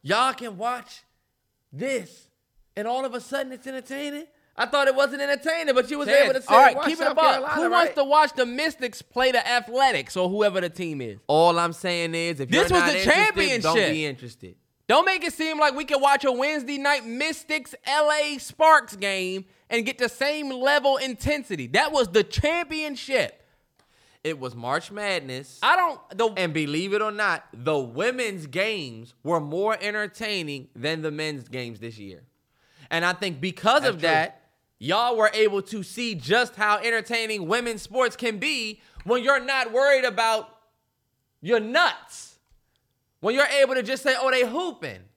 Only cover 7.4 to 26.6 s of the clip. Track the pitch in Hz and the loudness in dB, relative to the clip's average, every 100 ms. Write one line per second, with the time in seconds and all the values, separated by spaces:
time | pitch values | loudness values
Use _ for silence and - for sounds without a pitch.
7.4 | 277 302 339 349 330 294 277 294 302 285 | 0 -2 2 4 2 0 2 4 4 2
8.4 | 247 247 320 - 247 - - 247 262 247 | -4 -2 -4 -4 -8 -8 -10 0 2 2
9.4 | - 240 233 247 269 180 131 185 180 202 | 2 -2 -2 2 2 2 -4 -2 -2 2
10.4 | 208 190 175 170 175 147 120 101 - 151 | 2 2 -4 -6 -8 -6 -8 -12 0 6
11.4 | 170 170 170 165 180 175 170 165 170 156 | 6 4 0 -2 -4 -2 -2 -2 -4 -4
12.4 | 131 247 381 359 - 277 190 330 427 427 | 0 2 4 4 4 2 2 4 4 2
13.4 | 294 247 160 220 180 156 151 131 123 - | 0 2 2 2 2 0 -4 -8 -16 -18
14.4 | 95 - _ _ - 254 381 370 330 - | -20 -20 _ _ 2 4 4 0 -4 -4
15.4 | 320 311 302 269 294 285 277 277 277 247 | -4 2 2 2 -2 2 4 4 2 0
16.4 | 277 302 247 285 277 285 226 233 311 320 | -2 -2 -6 -4 0 0 -2 -4 -4 -4
17.4 | - 302 - - - 294 302 302 294 285 | -6 -6 -6 -12 -2 2 2 2 0 -4
18.4 | - - 311 311 233 202 196 190 185 190 | -12 2 6 6 4 -6 -4 -2 -4 -6
19.4 | 190 _ _ 233 226 240 247 - 269 302 | -10 _ _ -2 -2 -2 -4 0 -2 -2
20.4 | 285 254 262 294 269 269 269 233 - 294 | -6 -2 2 4 4 2 -2 -4 -2 -2
21.4 | 247 170 123 170 302 302 220 196 202 - | -4 -8 -2 0 2 2 2 0 0 0
22.4 | 294 339 320 311 302 269 - 262 135 - | 0 0 -2 -6 -6 -8 -2 -2 -2 -6
23.4 | _ _ _ _ _ _ _ _ 156 156 | _ _ _ _ _ _ _ _ -8 -6
24.4 | 127 123 120 135 - 202 208 185 135 127 | -8 -8 -2 -2 -4 -6 -4 -4 -6 -12
25.4 | 139 - 226 349 349 262 - 196 226 190 | -12 -2 2 4 2 -2 -14 -2 0 0
26.4 | 175 156 | -2 0